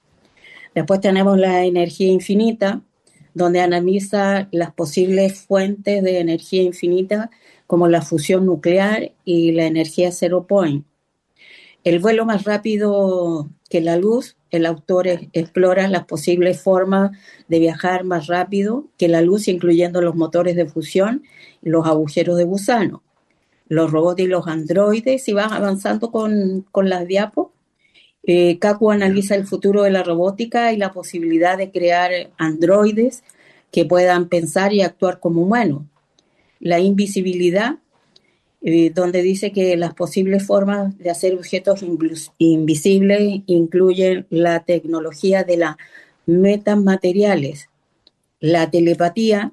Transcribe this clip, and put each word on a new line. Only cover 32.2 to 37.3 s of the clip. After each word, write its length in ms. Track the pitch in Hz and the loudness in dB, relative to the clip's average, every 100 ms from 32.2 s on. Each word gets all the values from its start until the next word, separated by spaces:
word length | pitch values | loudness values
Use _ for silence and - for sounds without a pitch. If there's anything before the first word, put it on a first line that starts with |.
| - - | -8 -6
androides 840 | 160 156 165 202 208 214 247 - _ _ _ _ _ | -4 0 2 4 4 2 -2 -2 _ _ _ _ _
que 140 | - 156 | -2 2
puedan 440 | 180 180 180 175 | 2 4 2 0
pensar 440 | 175 160 185 196 | -2 -2 -2 0
y 80 | 202 | 2
actuar 380 | 180 - 185 180 | 0 -2 -4 -2
como 220 | 170 170 | -2 0
humanos. 400 | 180 240 202 143 147 _ _ _ _ _ _ _ | 2 0 0 -4 -10 _ _ _ _ _ _ _
La 200 | 170 170 | -2 0
invisibilidad, 960 | 190 202 202 202 185 | 2 0 0 -2 -4